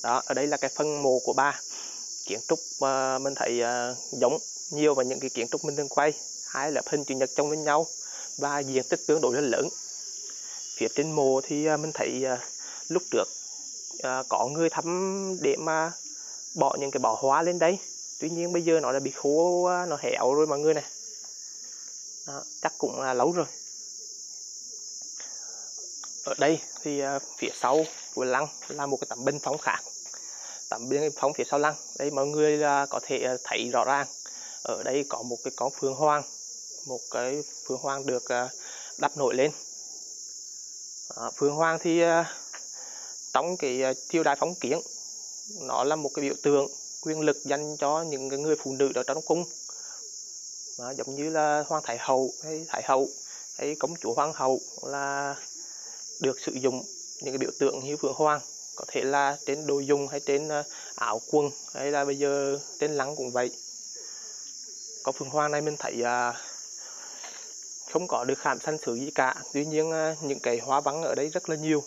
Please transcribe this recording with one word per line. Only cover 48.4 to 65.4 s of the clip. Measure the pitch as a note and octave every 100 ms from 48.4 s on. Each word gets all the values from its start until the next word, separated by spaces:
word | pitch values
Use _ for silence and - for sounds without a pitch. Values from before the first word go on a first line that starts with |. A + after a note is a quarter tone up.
| D3+ D3+
phụ | C#3
nữ | C3 C#3 B2
ở |
trong | B2+ C#3+
cung. | - E3 F3 - - - - - - - - - - - - -
Đó, | B2 C#3
giống | - C3+
như | D3+
là | D#3+ D3+ D3 D3
hoàng | D#3 -
thái | A#2
hậu | - C3 C3 -
hay | D#3 D#3 E3
thái | - -
hậu | C3+ C3+ - - - - -
hay | C#3+ D3+
công | E3+ E3+
chúa | -
hoàng | A#2 D3
hậu | D#3 C3 C3 - -
là | C3+ C#3+ C#3 C#3 C#3+ C#3+ - - - - - - - -
được | C3 B2+
sử | -
dụng | C3 C3 B2+ - - - -
những | C3+
cái | C3+
biểu | - -
tượng | C#3 C3
như | C3 D3
phượng | C#3+
hoàng, | C3+ D3+ D3 - - - -
có | -
thể | C#3
là | C3 C#3 C#3 C#3+ -
trên | C#3 D3+
đồ | C#3+
dùng | C#3 C#3+ C#3
hay | C#3+
trên, | - C#3 D#3
à, | D3+ D3 - - -
áo | A2+ A2 -
quần | D3+ C#3+ C#3 -
hay | C3+ C#3
là | D3 C#3+
bây | C#3
giờ | C#3+ C#3+ C#3 C#3 C#3 -
trên | D3 D3
lăng | C3 D3
cũng | B2+
vậy. | A#2+ B2 - - - - - - - - - - - - - - -
Con | - C3+
phượng | C#3
hoàng | C#3+